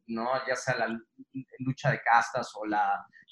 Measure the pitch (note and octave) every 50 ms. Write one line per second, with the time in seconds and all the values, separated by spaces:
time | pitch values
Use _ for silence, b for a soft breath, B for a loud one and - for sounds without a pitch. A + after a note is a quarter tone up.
0 | _ A2 A2+ A2+ A#2 B2 C3 B2+ - B2+ B2+ B2+ - C3 B2 A#2 A2+ A2+ A#2 A#2
1 | - _ _ - - _ - C3+ C3 - - - B2+ C3 B2 - - C#3 A2+ -
2 | - A#2 A#2 A#2 A2+ - - B2 A#2+ - - G#2 G#2+ G#2+ G#2 G#2 G2+ G2 G2+ G2
3 | - - b b b b